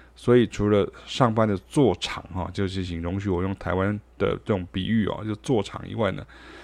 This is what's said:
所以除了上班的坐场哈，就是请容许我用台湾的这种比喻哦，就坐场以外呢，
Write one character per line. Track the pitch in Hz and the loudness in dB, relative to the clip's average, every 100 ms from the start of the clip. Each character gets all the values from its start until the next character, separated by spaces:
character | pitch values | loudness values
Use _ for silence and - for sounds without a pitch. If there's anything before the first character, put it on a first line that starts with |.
| - - | -20 -6
所 | - 123 | 4 6
以 | 110 | 4
除 | - 104 | 2 2
了 | 104 - - | 4 2 -4
上 | - - 123 | -12 2 2
班 | 110 110 | 4 2
的 | 95 | 0
坐 | - 151 120 87 | -2 2 4 2
场 | - - - | -4 -8 -10
哈， | 90 87 | -8 -6
就 | 95 95 | -4 -4
是 | 95 | -4
请 | 87 85 | -6 -6
容 | 85 98 | -4 -4
许 | 101 | 0
我 | 87 | 0
用 | 95 92 | -2 -4
台 | 92 | -2
湾 | 92 95 104 - - | 0 0 -2 -8 -2
的 | 101 - | -2 -2
这 | - | -2
种 | 98 90 | -2 -2
比 | 95 92 | -6 0
喻 | 113 101 | 0 0
哦， | - | -4
就 | 107 | -6
坐 | 107 - 117 | -6 0 0
场 | 98 - | 0 -8
以 | 90 107 | -10 -2
外 | 101 | -2
呢， | 98 - - - - | -2 -10 -18 -20 -20